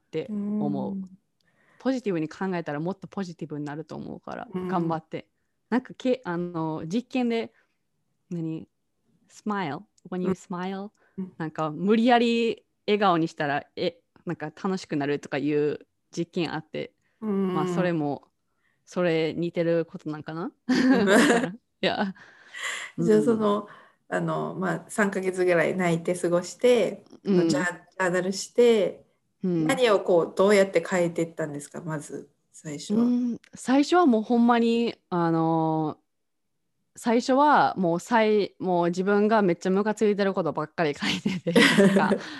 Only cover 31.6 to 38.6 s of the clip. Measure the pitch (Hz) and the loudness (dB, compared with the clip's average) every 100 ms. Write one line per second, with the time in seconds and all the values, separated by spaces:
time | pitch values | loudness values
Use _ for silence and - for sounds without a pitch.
31.6 | - 143 165 156 143 143 143 _ _ - | -12 -14 -10 -10 -10 -14 -16 _ _ -18
32.6 | 160 147 - 208 240 247 247 226 - - | -14 -12 -2 0 2 0 -2 -6 -12 -12
33.6 | - 269 285 349 339 220 214 240 240 233 | 0 2 4 4 4 4 2 2 4 4
34.6 | 233 233 233 - _ 175 170 165 160 165 | 4 2 0 -4 _ 0 2 2 2 2
35.6 | 160 160 156 - _ _ _ _ _ _ | 0 0 -2 -6 _ _ _ _ _ _
36.6 | _ _ _ - 240 226 233 262 294 240 | _ _ _ -8 0 0 2 4 6 6
37.6 | 143 - 175 170 - 233 214 214 190 - | 4 2 0 0 0 2 4 2 0 -4